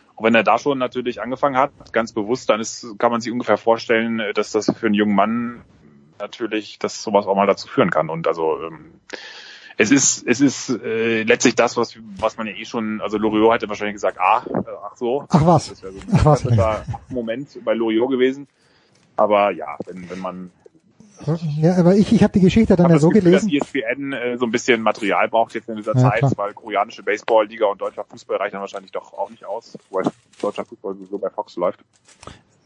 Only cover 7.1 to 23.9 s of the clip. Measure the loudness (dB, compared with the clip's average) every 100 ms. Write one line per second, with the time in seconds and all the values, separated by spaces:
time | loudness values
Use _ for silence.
7.1 | 2 2 2 2 2 -2 0 2 2 -2
8.1 | -2 -2 0 -2 -2 -6 -14 -20 -20 -18
9.1 | -18 -16 -20 -20 -20 -12 -2 4 4 4
10.1 | 0 -2 2 2 0 -4 -6 -4 -2 0
11.1 | 0 2 2 2 2 2 0 -4 -6 -20
12.1 | -6 -4 -4 -8 -10 -8 -6 -4 -4 -4
13.1 | -2 0 4 4 4 0 -6 -8 -4 -4
14.1 | 0 2 0 0 -6 -6 -10 -14 -6 -4
15.1 | -4 0 2 4 4 2 -10 -16 -16 -2
16.1 | 2 4 4 2 2 2 -2 -6 -12 -10
17.1 | -8 -6 -8 -10 -8 -4 0 0 0 0
18.1 | 2 0 0 -10 _ _ _ _ _ _
19.1 | 0 2 4 2 0 -8 -12 -12 -14 -12
20.1 | -10 -10 -10 -14 _ -20 _ _ _ -20
21.1 | -10 -6 -4 -4 0 2 4 6 6 4
22.1 | 4 4 6 4 6 4 4 6 6 6
23.1 | 6 6 4 4 0 -2 -4 -4